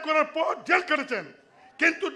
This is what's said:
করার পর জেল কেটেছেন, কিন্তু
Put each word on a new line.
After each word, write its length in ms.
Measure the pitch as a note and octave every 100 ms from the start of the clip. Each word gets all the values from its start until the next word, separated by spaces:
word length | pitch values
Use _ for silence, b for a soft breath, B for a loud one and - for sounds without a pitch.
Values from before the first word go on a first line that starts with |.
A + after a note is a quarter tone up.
| D#4
করার 200 | D#4 D4+ D#4
পর 160 | D#4+ - -
জেল 140 | F#4 F4+
কেটেছেন, 360 | D4+ - A3 D3+ - _ _ - -
কিন্তু 260 | E4 D#4+ G4